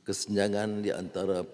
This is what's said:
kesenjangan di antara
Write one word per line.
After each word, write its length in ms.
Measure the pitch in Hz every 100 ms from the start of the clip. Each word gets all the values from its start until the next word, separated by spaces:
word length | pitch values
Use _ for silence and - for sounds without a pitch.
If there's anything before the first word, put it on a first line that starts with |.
kesenjangan 800 | - 98 - 101 101 101 107 104
di 80 | 101
antara 560 | - 92 90 95 92 85